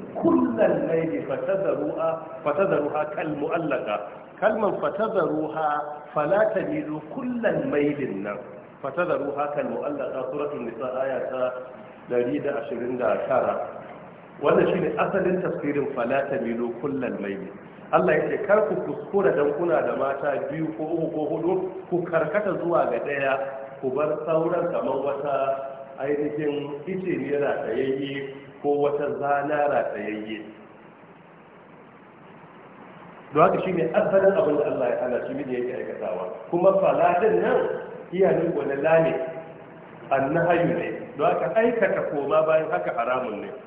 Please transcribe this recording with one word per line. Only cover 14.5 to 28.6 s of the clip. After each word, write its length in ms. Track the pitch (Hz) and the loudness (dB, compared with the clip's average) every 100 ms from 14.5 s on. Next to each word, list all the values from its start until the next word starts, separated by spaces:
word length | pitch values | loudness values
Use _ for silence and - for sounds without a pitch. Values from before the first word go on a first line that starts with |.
| 170 180 | 6 4
shine 240 | 180 151 | 2 0
asalin 480 | - 185 190 175 180 | 0 0 2 2 2
tafsirin 480 | 170 160 147 143 131 | 0 -2 -2 0 -2
"fala 300 | - 117 139 135 | -2 0 0 0
tamilu 420 | 131 113 117 120 - | -2 -2 -2 -2 -2
kullal 400 | 143 131 120 98 | -4 -2 -2 -2
maili". 320 | 98 98 - - - - - | -4 -6 -8 -12 -18 -18 0
Allah 280 | 156 175 | 4 4
ya 100 | 151 - | 4 2
ce, 100 | 139 | -2
"Kar 260 | - 208 - | 4 4 4
ku 80 | 185 | 0
kuskura 560 | - - - 202 190 | -4 -6 -2 2 4
dan 160 | 131 147 | 4 2
kuna 280 | 147 170 151 | 2 2 2
da 140 | 120 131 | 2 0
mata 400 | 135 135 147 131 - | -2 0 -2 -2 -2
biyu 220 | 156 156 | -4 -4
ko 100 | - 156 | -4 -4
uku 220 | 170 160 | -2 -2
ko 120 | 151 | -2
hudu, 300 | 147 156 170 185 - - - | -2 0 0 0 -2 -8 -2
ku 180 | 175 170 | -2 0
karkata 480 | 165 156 202 202 160 | 0 0 0 -2 -2
zuwa 260 | 170 160 127 | 0 2 2
ga 140 | 117 | 0
daya, 320 | - 143 135 135 139 - - - | -2 -2 0 0 -2 -8 -12 -6
ku 120 | 135 | -2
bar 240 | 131 156 - | 0 0 0
sauran 480 | 165 160 165 170 - | 0 2 2 0 0
kamar 240 | - 127 | 0 -2
wata 440 | 135 - - 147 135 135 135 - - - - | -2 -2 -2 -2 0 0 -2 -4 -10 -14 -6
ainihin 840 | 135 147 147 151 151 143 143 143 | -2 0 0 0 -2 -2 -4 -8
ice 320 | - 190 185 135 | -6 -4 -2 -2
ne 180 | 135 | 0
ratayayye 840 | 139 - - - 127 135 139 139 139 139 - - | 0 0 0 -2 0 0 0 -2 -6 -8 -12 -16
ko 200 | - | -4